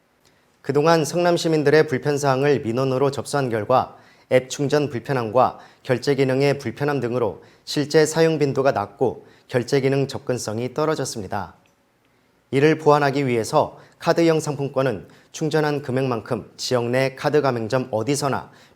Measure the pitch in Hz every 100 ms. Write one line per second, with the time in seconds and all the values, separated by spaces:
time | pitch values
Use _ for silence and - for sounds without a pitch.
0 | _ _ _ _ _ _ - 139 156 165
1 | 143 170 175 170 165 156 143 156 156 131
2 | 151 139 143 131 143 131 110 117 135 131
3 | 139 131 104 143 131 110 104 127 92 -
4 | - _ - 127 127 - 143 143 139 117
5 | 117 131 113 117 110 - - _ - 123
6 | 143 135 131 131 143 139 123 - 143 143
7 | 117 123 110 82 - _ - 151 143 160
8 | 156 165 165 160 143 131 135 113 101 -
9 | 127 - - - - 127 120 143 131 135
10 | 135 110 - 123 113 107 123 131 156 147
11 | 131 117 92 101 87 - _ _ _ _
12 | _ _ _ _ _ 135 151 147 147 147
13 | 143 135 135 117 107 156 95 - - _
14 | - 170 170 160 151 143 139 135 135 98
15 | - - _ - 156 151 151 147 143 127
16 | 135 117 104 113 80 - - 123 120 127
17 | 135 131 151 147 135 120 110 131 127 107
18 | 110 139 147 110 - - -